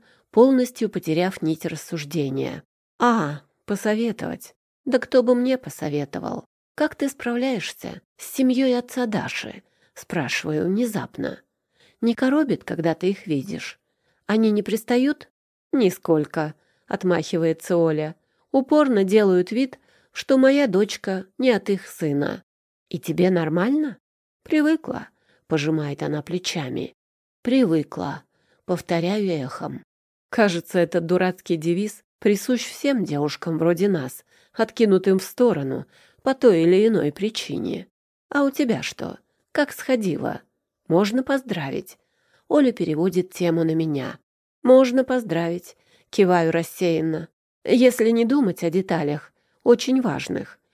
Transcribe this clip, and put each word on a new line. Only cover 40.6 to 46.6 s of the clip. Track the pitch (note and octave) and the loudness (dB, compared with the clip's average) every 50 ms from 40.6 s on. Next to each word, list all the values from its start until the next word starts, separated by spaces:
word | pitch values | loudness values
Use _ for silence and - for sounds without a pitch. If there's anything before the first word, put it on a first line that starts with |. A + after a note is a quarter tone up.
| _ _ _ _ _ | _ _ _ _ _
Можно | - D#3+ F3 G#3 G3+ A3+ C4 | 0 2 2 2 2 0 -2
поздравить?" | C4 - C#4 C4+ C4+ B3 G3+ F3 C#3+ C3+ - - - - - _ _ _ _ _ _ _ _ _ _ | -2 -2 -2 -4 -2 -6 -8 -6 -6 -6 -8 -8 -10 -12 -20 _ _ _ _ _ _ _ _ _ _
Оля | - - D4+ C#4 B3+ | 0 2 4 4 4
переводит | - - F3 E3 D#3 D3+ E3+ F#3+ E3 F#3 F3 F#3 | 2 0 -2 -2 0 0 0 0 0 0 -2 -4
тему | - - F#3 E3+ E3 E3 E3 | -4 -2 0 0 2 2 2
на | D#3+ D#3+ | 0 0
меня. | D#3+ D#3+ D#3+ D3 C#3 B2+ A2+ - - _ _ _ _ _ _ _ _ | 0 0 -2 -2 -4 -4 -8 -10 -14 _ _ _ _ _ _ _ _
"Можно | - B3 B3+ C4 C4 B3 A#3+ C4+ B3+ | 4 6 8 8 8 4 2 0 0
поздравить", | - B3+ B3+ A#3 G3 E3 E3 E3+ E3 E3+ F3+ - - - _ _ _ _ _ _ - | 0 -2 -2 -2 -2 -4 -2 -2 -2 -4 -6 -10 -14 -20 _ _ _ _ _ _ -6
киваю | - - G3 F3+ F3+ F3 E3 D#3+ | 2 2 4 4 4 4 2 2
рассеянно. | D#3+ E3 | 0 0